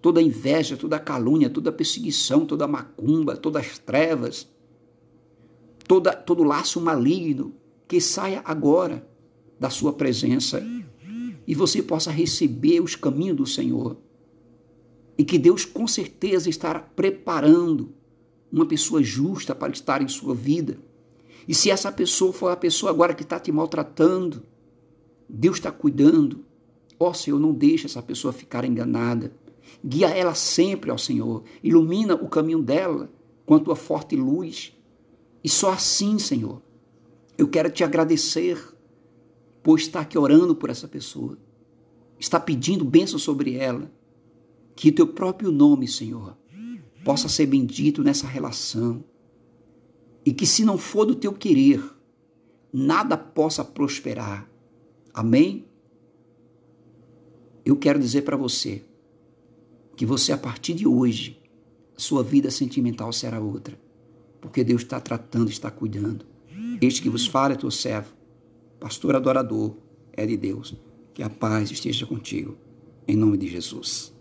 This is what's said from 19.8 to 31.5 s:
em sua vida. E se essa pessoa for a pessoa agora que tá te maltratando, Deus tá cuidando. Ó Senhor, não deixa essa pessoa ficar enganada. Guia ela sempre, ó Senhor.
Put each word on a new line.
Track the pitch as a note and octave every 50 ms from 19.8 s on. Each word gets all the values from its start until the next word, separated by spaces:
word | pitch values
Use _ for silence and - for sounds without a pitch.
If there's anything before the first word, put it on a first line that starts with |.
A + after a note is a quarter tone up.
| - - C3+ C#3
em | C#3
sua | C3+ - - - C#3 C3
vida. | A#2 A2 C#3 D3+ E3+ D#3 B2 - - - _ _ _ _ _ _ _ _ _ - - -
E | - -
se | - - G#3
essa | F#3+ F#3+ - G3+
pessoa | G3 - F#3 F3 - - F#3+ F#3 F#3
for | - - F3+
a | F3+
pessoa | F3 - E3+ D#3+ - - F#3+
agora | E3 - E3+ F3 D#3+
que | - C#3+
tá | - E3+ E3
te | - -
maltratando, | D3+ D3+ E3 D#3+ - D#3 D3 - - - - E3+ F#3 F#3 F3+ E3+ C3+ A2+ - _ _ _ _ _ _ _ _ _ _ _ _ _ _ _ _ _
Deus | - A2 A#2+ F3+ - -
tá | - F3+
cuidando. | - - - D3 - C#3+ C#3 D3+ E3+ - D4 - - - - _ _ _ _ _ _ _ _ _ _ _
Ó | E3 F3 E3
Senhor, | - - C#3+ C#3+ C#3+
não | D3+ D#3+ D3
deixa | B2 C#3+ D3 E3 D#3 -
essa | - - B2+
pessoa | A#2 - - - - C3 B2
ficar | - - _ - A#2+ B2
enganada. | C3 A#2+ A#2 A#2+ B2 A#2 A2+ A#2 A#2+ A#2+ A#2 - - - - _ - - _ _ - - _ -
Guia | C3+ B2 D3+ F#3+ E3+
ela | E3 F#3 F3+ F3 D#3
sempre, | - - - - - E3+ G3 G3 F#3 - D3+
ó | A#2+
Senhor. | A#2 - - B2+ A#2 A2+ A#2 A2+ A2 - -